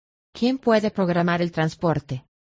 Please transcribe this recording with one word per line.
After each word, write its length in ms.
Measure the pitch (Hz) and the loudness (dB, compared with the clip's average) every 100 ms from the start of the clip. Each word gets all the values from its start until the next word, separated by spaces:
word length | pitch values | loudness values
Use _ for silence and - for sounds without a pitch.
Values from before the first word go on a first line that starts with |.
| _ _ _ | _ _ _
¿Quién 260 | - 240 262 | -4 -2 0
puede 320 | 240 220 208 | 2 2 2
programar 500 | 208 180 175 175 175 | -2 0 0 0 0
el 120 | 175 | -2
transporte? 760 | 165 160 - 170 151 - 127 - _ | -2 -4 -2 -2 -2 -4 -10 -12 _